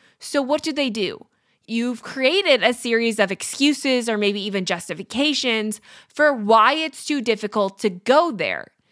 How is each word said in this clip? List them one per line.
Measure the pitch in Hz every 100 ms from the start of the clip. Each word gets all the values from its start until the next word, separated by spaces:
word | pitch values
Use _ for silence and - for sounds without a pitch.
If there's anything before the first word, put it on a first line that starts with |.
| _ _
So | - 285
what | 254 302
do | 320
they | 294 269
do? | 214 180 - - _ _ _ -
You've | 226 247 240
created | - 269 262 370 370 254
a | 196
series | 240 240 226 233 220
of | 190
excuses | 190 - - 277 285 277 247 233
or | 214
maybe | 208 208
even | 202 196
justifications | 180 175 - 165 196 233 302 269 254 220 214 202 - - -
for | - 302
why | 254 208 226 220
it's | 311 311 -
too | - 294
difficult | 233 214 208 220 196 190
to | 214
go | 180 - 277 339
there, | 208 120 78 - _ _